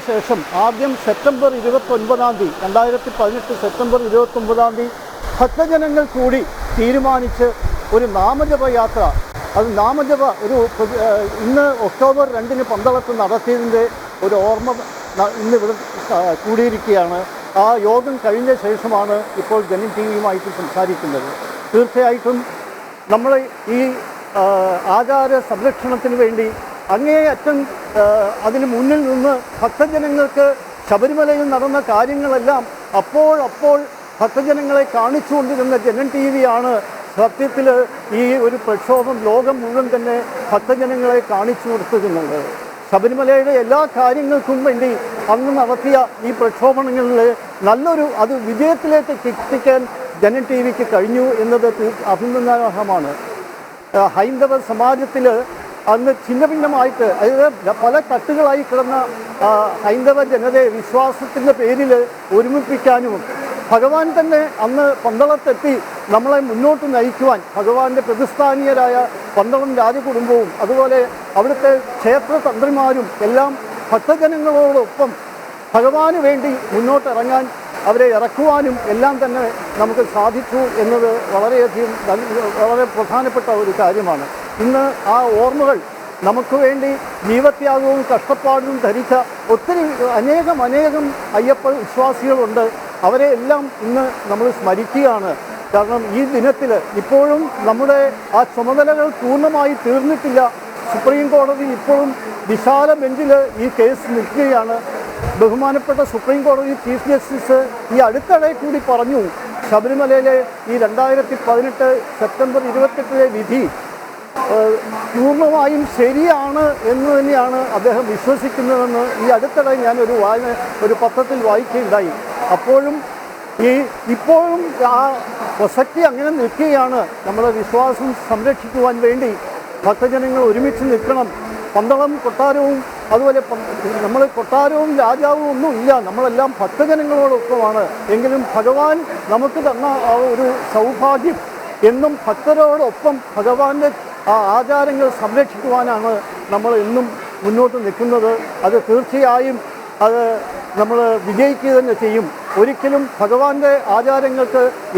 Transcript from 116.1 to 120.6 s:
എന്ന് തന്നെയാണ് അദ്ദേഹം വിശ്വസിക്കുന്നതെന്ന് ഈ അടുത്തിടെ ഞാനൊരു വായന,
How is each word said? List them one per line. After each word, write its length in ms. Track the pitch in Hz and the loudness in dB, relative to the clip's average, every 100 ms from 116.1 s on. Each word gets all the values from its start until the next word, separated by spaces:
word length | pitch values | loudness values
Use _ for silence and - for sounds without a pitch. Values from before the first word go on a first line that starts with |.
| 269 339 302 277 294 302 277 220 | 2 2 2 0 0 0 0 -2
എന്ന് 160 | 254 277 285 | 0 2 2
തന്നെയാണ് 440 | 277 277 247 262 262 214 | 4 2 2 -2 -2 0
അദ്ദേഹം 280 | 214 233 240 | 2 2 0
വിശ്വസിക്കുന്നതെന്ന് 920 | 214 - 269 254 - 254 262 247 233 247 233 | -2 0 -2 -2 -4 0 0 0 0 -2 0
ഈ 20 | 226 233 | 4 4
അടുത്തിടെ 380 | 269 294 277 262 | 4 2 0 2
ഞാനൊരു 300 | 240 240 226 240 | 0 2 2 2
വായന, 320 | 202 226 247 240 | 2 2 -2 -4